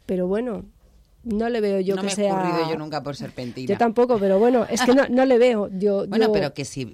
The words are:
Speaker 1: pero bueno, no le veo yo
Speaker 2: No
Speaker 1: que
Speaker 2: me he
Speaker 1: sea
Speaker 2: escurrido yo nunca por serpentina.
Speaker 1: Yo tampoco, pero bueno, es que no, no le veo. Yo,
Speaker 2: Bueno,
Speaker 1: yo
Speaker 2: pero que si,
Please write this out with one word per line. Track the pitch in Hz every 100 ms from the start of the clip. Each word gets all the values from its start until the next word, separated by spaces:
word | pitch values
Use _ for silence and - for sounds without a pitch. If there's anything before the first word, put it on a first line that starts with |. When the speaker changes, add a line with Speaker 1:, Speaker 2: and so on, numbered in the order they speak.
| -
Speaker 1:
pero | 185 180
bueno, | 202 247 185 196 _ _ _ _ _ 240
no | 208 233
le | 240
veo | 208 196
yo | 190 190
Speaker 2:
No |
Speaker 1:
que | 196
Speaker 2:
me |
he | 190
Speaker 1:
sea | 202 190
Speaker 2:
escurrido | 180 175 160
yo | 156
nunca | 151 151
por | 135 139
serpentina. | 139 - 123 117 131
Speaker 1:
Yo | -
tampoco, | 240 226 247 233
pero | 196 190
bueno, | 233 247 -
es | 214
que | 254
no, | 262 247
no | 247 262
le | 240
veo. | 247 220 196
Yo, | 185 208 196 196
Speaker 2:
Bueno, | 214 220
Speaker 1:
yo |
Speaker 2:
pero | 208 143
que | 143 135
si, | 139 120